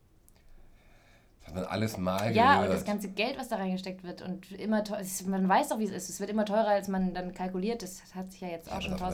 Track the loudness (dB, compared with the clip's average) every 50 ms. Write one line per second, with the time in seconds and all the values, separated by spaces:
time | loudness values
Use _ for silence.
0 | _ _ _ -20 _ -20 -20 -20 -20 -20 -20 -20 -20 -20 -20 -20 -20 -20 -20 -20
1 | -20 -20 -20 -20 _ _ _ -20 -16 -10 -6 -6 -4 -2 -2 0 0 0 0 0
2 | 0 0 2 2 2 2 4 6 8 8 8 6 6 2 2 0 0 -2 -4 -4
3 | -4 -6 -2 -2 -2 -2 -2 -6 -6 -4 -4 -2 -2 -2 -2 -4 -4 -8 -10 -10
4 | -10 -12 -10 -8 -8 -8 -8 -8 -10 -14 -10 -6 -2 0 0 0 0 -2 -4 -6
5 | -6 -6 -6 -4 -2 -2 0 2 4 6 6 6 6 4 0 0 0 -2 -2 -4
6 | -6 -6 -6 -6 -4 -2 0 0 2 4 4 4 4 4 4 2 2 0 0 2
7 | 2 0 0 -2 -4 -4 -4 -4 -4 -2 -2 0 0 0 -2 -2 -6 -10 -12 -14
8 | -16 -12 -10 -10 -10 -10 -10 -10 -8 -8 -8 -8 -8 -6 -6 -6 -4 -4 -4 -4
9 | -4 -4